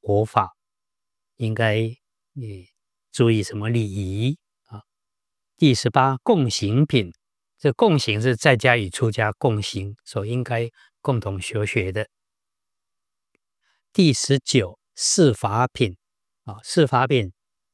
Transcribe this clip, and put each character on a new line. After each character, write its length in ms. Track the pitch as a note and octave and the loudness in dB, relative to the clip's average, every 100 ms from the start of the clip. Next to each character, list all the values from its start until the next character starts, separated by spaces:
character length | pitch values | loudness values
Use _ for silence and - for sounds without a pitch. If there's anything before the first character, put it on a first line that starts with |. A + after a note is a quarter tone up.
佛 200 | - G2+ | -2 0
法， 320 | A2 - F#2+ _ _ _ _ _ _ _ _ - | 0 -2 -2 _ _ _ _ _ _ _ _ -8
应 180 | A2+ | -6
该 240 | A2 A2+ G#2+ A2+ B2 _ _ _ | 0 0 0 -4 -8 _ _ _
也 340 | C#3 A2+ G2 F2+ _ _ _ _ | -14 -14 -14 -18 _ _ _ _
注 200 | - A#2 | 0 2
意 120 | A2+ | 2
什 140 | F#2+ G#2 | -2 -6
么 140 | G#2+ | -4
礼 200 | A#2+ G#2+ | -2 -2
仪 480 | G2 F#2+ G2+ A#2+ D#3 _ _ _ | -4 -6 -4 -4 -4 _ _ _
啊？ 160 | G#2 - _ _ _ _ _ _ - | -20 -20 _ _ _ _ _ _ 0
第 180 | D#3 | 2
十 140 | A#2 A2+ | 2 0
八， 300 | C3+ C3 C3 | 2 2 0
共 320 | - G#3 B2+ | 0 2 2
行 340 | - G2+ A#2 | -2 -2 0
品， 260 | D3 B2+ F#2 - _ _ _ _ | 2 0 -2 -10 _ _ _ _
这 160 | D3 | -2
共 260 | B2 A3+ D3+ | 2 4 4
行 220 | - G#2 | 0 -2
是 160 | B2 A#2 | 0 2
在 180 | D#3 | 2
家 220 | B2 C3 A#2+ | 4 4 2
与 140 | G2 | 0
出 200 | - A#2 | -2 -2
家 220 | G#2+ G#2+ | 0 -2
共 300 | - C3+ G#2+ | 0 -2 -2
行 340 | G2 G2 G2 G#2+ | -4 -8 -10 -12
所 220 | - A2 G#2 | -12 -8 -6
应 180 | A#2+ | -6
该 240 | B2 A#2 A#2 _ _ _ | -4 -4 -6 _ _ _
共 180 | - B2 | -4 -2
同 220 | G#2 G2 | -2 -8
修 240 | - G#2+ | -6 -4
学 260 | G#2 - F#2+ | -2 -2 -4
的。 200 | G2 G#2+ _ _ _ _ _ _ _ _ _ _ _ _ _ _ _ _ _ _ | -6 -8 _ _ _ _ _ _ _ _ _ _ _ _ _ _ _ _ _ _
第 220 | - E3+ | 2 2
十 260 | B2 - C#3 | 4 0 -2
九， 400 | - C3 F#2 - _ | 2 0 0 -6 _
释 380 | - - - D3+ | -6 -2 4 4
法 340 | G#2+ G#2 G#2+ B2 | 4 -2 0 -2
品 280 | - A2 F2+ _ _ _ _ | 0 -4 -4 _ _ _ _
啊， 180 | - F#2+ | -18 -18
释 240 | - - D3 | -4 0 2
法 200 | B2+ B2+ | 2 2
品， 260 | B2+ F#2+ - _ _ _ | 0 -2 -8 _ _ _